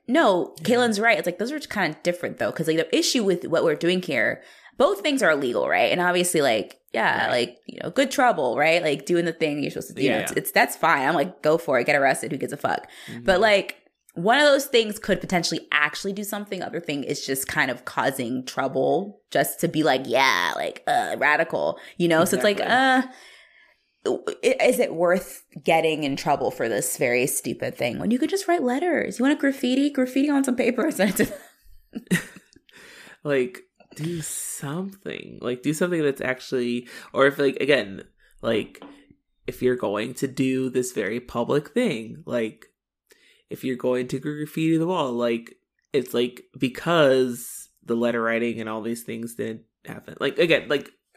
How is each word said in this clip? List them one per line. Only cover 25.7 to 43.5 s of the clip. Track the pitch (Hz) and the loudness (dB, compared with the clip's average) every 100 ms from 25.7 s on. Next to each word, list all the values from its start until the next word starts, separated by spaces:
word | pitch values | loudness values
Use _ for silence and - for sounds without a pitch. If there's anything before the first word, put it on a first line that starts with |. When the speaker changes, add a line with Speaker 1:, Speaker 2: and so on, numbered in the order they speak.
| 165 160 156 | 2 4 0
Speaker 1:
in | 147 | -2
trouble | 139 - 139 120 | -2 0 0 0
for | - 117 | -2 -2
this | 110 - - | 0 -2 0
very | 135 123 131 | 0 2 0
stupid | - 135 - 123 - | -2 -4 -6 -6 -4
thing | 131 113 | -4 -2
when | - | 0
you | 247 | 0
could | 311 | 0
just | 392 - | -2 0
write | 349 | 0
letters? | 247 254 349 269 - 190 | 0 0 0 0 -2 0
You | |
want | 262 294 | 0 2
to | |
graffiti? | 277 269 247 254 285 | 0 0 0 2 2
Graffiti | 285 254 269 285 | 0 0 0 2
on | 285 | 2
some | 269 | 2
paper | 247 247 247 | 0 0 0
and | 311 | -2
send | - 196 | 0 0
it | 185 | 0
to | - | -2
them. | - - _ - - _ - - | -4 -18 _ -20 -20 _ -16 -2
<laughs> | 170 - - - _ _ - - - - - | -2 -2 -16 -20 _ _ -20 -20 -20 -20 -10
Speaker 2:
Like, | 151 139 123 - - _ _ - | -2 0 0 -4 -20 _ _ -8
do | 156 170 | -6 -6
something. | 151 - - - 143 156 196 196 - 58 - 58 | -8 -8 -10 -10 -8 -6 -8 -10 -12 -10 -12 -8
Like, | - 123 | -6 -4
do | 143 | -4
something | 156 180 175 | -2 0 0
that's | 147 139 | 0 0
actually, | - 127 - 131 120 120 123 - - | -4 -6 -4 -2 -2 -4 -8 -16 -6
or | - 139 | 2 4
if, | 139 | 4
like, | 139 135 | 0 2
again, | 135 139 101 95 - _ _ _ | 2 2 0 -8 -16 _ _ _
like, | 117 113 - - - - - _ _ _ - | -2 -2 -4 -10 -20 -20 -20 _ _ _ -12
if | - | -2
you're | 123 123 | 0 0
going | 104 104 113 | -2 -2 -4
to | 127 139 | -6 -6
do | 127 131 131 131 | -2 0 0 0
this | 127 123 | -2 -2
very | - 98 117 | -2 -4 -4
public | - - - 139 156 | -6 -4 0 0 -2
thing, | - 247 123 113 120 - | -2 -2 -2 -8 -14 -6
like, | 123 110 - - _ _ _ _ _ _ _ _ | -2 -2 -6 -20 _ _ _ _ _ _ _ _